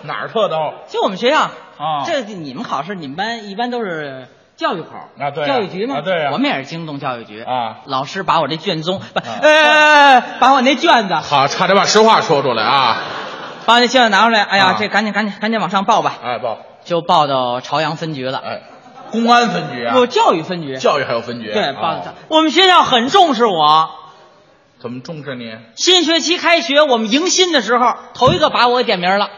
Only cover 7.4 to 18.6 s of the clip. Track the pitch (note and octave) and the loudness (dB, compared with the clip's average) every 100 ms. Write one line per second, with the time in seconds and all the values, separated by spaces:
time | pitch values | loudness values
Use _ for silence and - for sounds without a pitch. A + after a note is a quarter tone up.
7.4 | A#2 B2+ A2+ A2 - C3+ C#3 F#3+ E3+ D#3+ | -6 -4 -4 -8 -6 -6 -4 -8 -2 0
8.4 | C#3+ D#3+ G3 E3 D#3+ F#3 A#2 - - - | 0 -4 -4 -6 -4 -6 -6 -8 -8 0
9.4 | D4 D4+ D4+ D4+ D4+ D4+ C#4 B3+ - - | 4 4 4 4 6 8 8 6 4 0
10.4 | B3 C4+ B3 C#4+ E4+ C#4 G3 E3 - C#3+ | 4 4 4 2 4 2 2 -4 0 2
11.4 | C3+ - F3+ G3 F3 G#3 A3 G3+ C3 C#3+ | 2 0 2 2 4 4 6 4 4 0
12.4 | C#3 A2+ A2 C3+ B2+ A2 - - - - | 2 0 2 2 2 0 -4 -12 -12 -14
13.4 | - - - A#3 A#3+ C4 A#3 G3 A3 A3+ | -16 -10 2 4 4 4 4 4 4 2
14.4 | G3+ G3 F#3+ G3+ G#3 G3 G#3+ G3+ G#3+ F#3+ | 0 2 2 2 0 0 0 -4 -4 -4
15.4 | G#3+ A3+ E3+ G3 G3 G#3 D3 - A#2 A#2+ | -4 -2 -2 -2 0 2 0 -4 -8 -6
16.4 | A#2+ G#2+ - - - E3+ D#3+ F3 D3 C3+ | -6 -8 -12 -20 -6 -4 2 2 2 0
17.4 | B2 B2 B2+ C#3+ D#3 D#3+ E3 D3 B2+ C3+ | 0 -4 -4 -2 -2 -4 -8 -6 -6 -8
18.4 | G2+ A2 | -8 -12